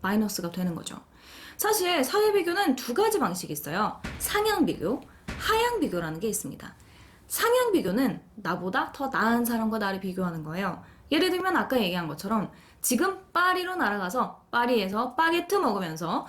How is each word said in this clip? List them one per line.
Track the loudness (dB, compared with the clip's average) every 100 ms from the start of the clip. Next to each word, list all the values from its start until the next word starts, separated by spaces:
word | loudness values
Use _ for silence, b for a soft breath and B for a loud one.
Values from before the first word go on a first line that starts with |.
마이너스가 | 0 2 0 -2 -4
되는 | -2 -2
거죠. | -4 -8 -14 -18 B B B B B
사실 | 0 2 2 2
사회 | 2 4 4
비교는 | 4 2 2 2 2
두 | 0 2
가지 | 2 4
방식이 | 0 -2 -6
있어요. | -8 -4 -2 -2 -4 -10 -8
상향 | -2 0 2 2 2
비교, | 0 -2 -2 B B -12 -6
하향 | 0 2 2 2
비교라는 | 0 -2 -4 -4
게 | -2
있습니다. | -2 -6 -10 -14 -18 B B B B -8
상향 | -2 2 4 4
비교는 | 2 2 2 0 -2 -10 -10
나보다 | -4 -4 -2 -2 -4
더 | -4 -4
나은 | 0 2 2 2
사람과 | 0 0 0
나를 | -2 -2
비교하는 | -4 -2 -4 -4
거예요. | -6 -4 -4 -6 B B -2
예를 | 2 2
들면 | 2 2 0
아까 | 2 2
얘기한 | 2 0 -4
것처럼 | -6 -2 -2 -2 B B B
지금 | -2 0 0 -2 -4
파리로 | 0 2 2 0 -2
날아가서 | -2 -2 -2 -2 -2 -6 -4
파리에서 | 0 2 2 2 0 -2 2
바게트 | 2 2 2 2
먹으면서 | 2 0 -2 -4 -2 -2